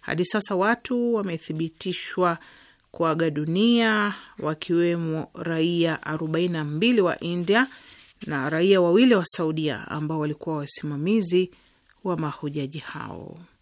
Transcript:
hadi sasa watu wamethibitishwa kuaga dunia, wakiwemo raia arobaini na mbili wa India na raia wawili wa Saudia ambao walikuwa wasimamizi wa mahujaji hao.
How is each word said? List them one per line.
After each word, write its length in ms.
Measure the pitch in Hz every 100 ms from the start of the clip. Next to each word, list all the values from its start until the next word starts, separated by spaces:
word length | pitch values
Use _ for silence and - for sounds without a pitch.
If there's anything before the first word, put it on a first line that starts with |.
hadi 240 | - 160
sasa 300 | 180 214 202
watu 600 | 190 202 233 - 247 240
wamethibitishwa 1200 | 226 196 165 - 156 165 _ 185 175 - - 180 165 - - - _ _
kuaga 400 | - 165 160 165
dunia, 840 | 147 151 175 226 233 226 214 208 185 - -
wakiwemo 920 | 151 156 - 170 170 170 165 160 -
raia 680 | - 170 160 165 170 165 156
arobaini 500 | - 160 160 160 180
na 120 | 170
mbili 360 | 147 151 226 240
wa 200 | 180 -
India 460 | 170 175 175 214 269 - - - - _ -
na 240 | 147 135
raia 300 | 160 185 196
wawili 340 | 175 185 254
wa 100 | 214 170
Saudia 600 | - 160 160 151 110 -
ambao 300 | 151 151 156
walikuwa 360 | 151 147 - 156
wasimamizi 960 | 143 - 151 143 160 220 175 180 180 - _ _ _ _
wa 120 | 190 170
mahujaji 640 | 156 147 147 151 135 147
hao. 600 | - 147 107 87 - 165 175 _